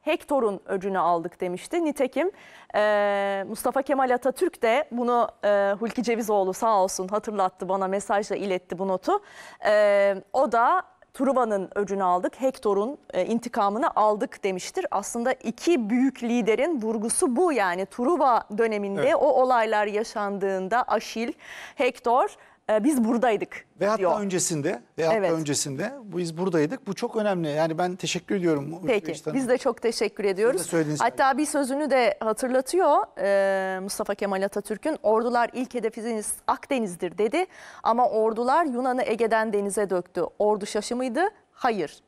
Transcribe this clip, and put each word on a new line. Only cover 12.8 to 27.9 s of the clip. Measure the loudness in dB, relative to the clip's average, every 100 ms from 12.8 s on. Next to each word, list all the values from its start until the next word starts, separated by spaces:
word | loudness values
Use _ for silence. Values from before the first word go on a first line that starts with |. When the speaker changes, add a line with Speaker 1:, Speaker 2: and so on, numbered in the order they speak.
| 0 -6 -6
Speaker 1:
e, | -4 0
intikamını | -2 -2 0 0 2 0 2
aldık." | 2 2 -4 -4
demiştir. | -4 -4 -6 -6 -4
Aslında | -4 -4 -4 -2
iki | -2 -6 -2 0 2 2
büyük | 2 2 0
liderin | -2 0 2 2 2 0
vurgusu | -2 -2 -2 0 0 2
bu | 2
yani. | 2 0 -2 -4
Truva | -2 0 2 4 2 0 0
döneminde | 0 0 -2 0
Speaker 2:
Evet. | 2
Speaker 1:
o | 4 4 4
olaylar | 4 4 2 0 0
yaşandığında | -2 -4 -4 -4 -2 -2 -2 0 -2
Aşil, | 0 -2 -2 -6 -6 -8 -18 -18 -16
Hector, | -2 -2 0 0 2 2 -4 -20 _ 0
e, | 2
"Biz | 4 2
buradaydık." | 2 2 2 0 -4 -12 -20 -2
Speaker 2:
Ve | 0
hatta | 2
Speaker 1:
diyor. | 2 2
Speaker 2:
öncesinde, | 0 -2 0 -2 -2 -4 _ -2
ve |
hatta | 0 2
Speaker 1:
Evet. | 2
Speaker 2:
öncesinde | 0 0 -2 -4 -6 -6 -8
"Biz | -10 -6 -6 -4
buradaydık." | 0 2 0 -2 -8
Bu |
çok | -6 -4 -2
önemli. | 0 0 -2
Yani | 0 0 0
ben | -4